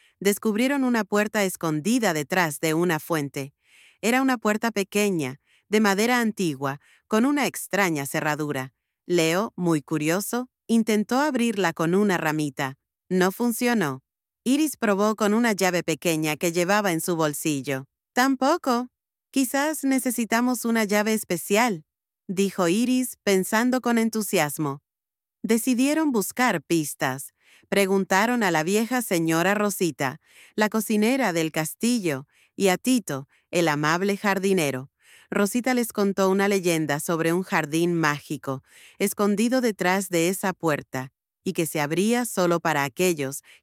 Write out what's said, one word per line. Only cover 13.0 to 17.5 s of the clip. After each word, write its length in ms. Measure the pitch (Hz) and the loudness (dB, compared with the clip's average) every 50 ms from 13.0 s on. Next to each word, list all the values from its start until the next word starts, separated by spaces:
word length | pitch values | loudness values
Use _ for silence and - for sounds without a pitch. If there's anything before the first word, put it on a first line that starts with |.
| _ - | _ -2
No 220 | 185 185 180 190 | 0 2 2 2
funcionó. 680 | 190 - 240 240 226 - 247 240 240 214 170 143 131 135 _ _ _ _ _ _ _ _ - | 2 0 -2 -2 0 0 0 0 0 0 0 -2 -4 -6 _ _ _ _ _ _ _ _ -2
Iris 320 | 233 262 285 311 294 - - | 0 0 2 0 -2 -2 -2
probó 380 | 233 214 196 190 208 214 220 | 0 0 2 2 2 0 0
con 180 | - 220 202 208 | 0 0 2 2
una 200 | 233 240 233 208 | 2 2 2 0
llave 300 | 175 190 180 180 175 - | 2 2 0 2 0 -2
pequeña 520 | 175 160 - - 175 165 156 156 156 151 - | -2 -4 -2 0 0 0 0 0 -2 -2 -2
que 140 | - 170 | -2 -2
llevaba 400 | 165 175 175 175 202 214 202 190 | 0 0 0 2 2 2 2 0
en 100 | 165 160 | 0 0
su 140 | - 185 175 | -2 -2 -2
bolsillo. 680 | 160 160 151 143 - - 160 | 0 0 -2 -2 -2 -2 -2